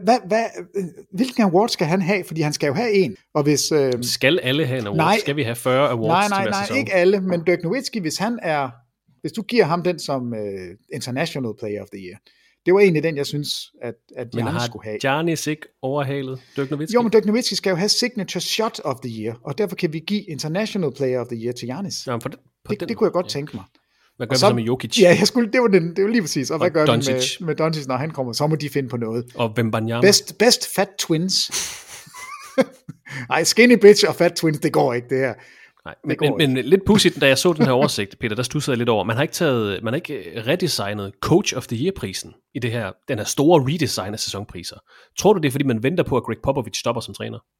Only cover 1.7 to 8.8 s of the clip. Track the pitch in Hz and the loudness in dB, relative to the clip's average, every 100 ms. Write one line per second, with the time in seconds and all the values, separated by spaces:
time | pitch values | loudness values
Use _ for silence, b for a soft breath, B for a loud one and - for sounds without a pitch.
1.7 | - 156 190 170 202 - 160 151 147 147 | 2 0 0 2 0 -2 -2 -2 0 -2
2.7 | 139 233 202 156 - _ 151 147 143 - | 0 2 2 2 -2 _ 0 2 2 2
3.7 | 156 135 120 123 - 131 175 127 143 143 | 2 2 0 -2 0 2 2 0 0 0
4.7 | 131 104 151 160 220 - 147 117 120 131 | -2 -2 0 2 2 0 -2 -2 -2 0
5.7 | 127 143 120 110 175 208 196 196 196 202 | 2 2 2 2 2 2 0 -2 -2 -2
6.7 | 262 208 190 180 202 185 175 170 170 165 | -2 0 2 4 4 0 -2 0 0 0
7.7 | 254 - 226 160 - 208 240 175 151 131 | -4 -4 -6 -6 -4 -4 -4 -2 -2 -2
8.7 | 120 | -8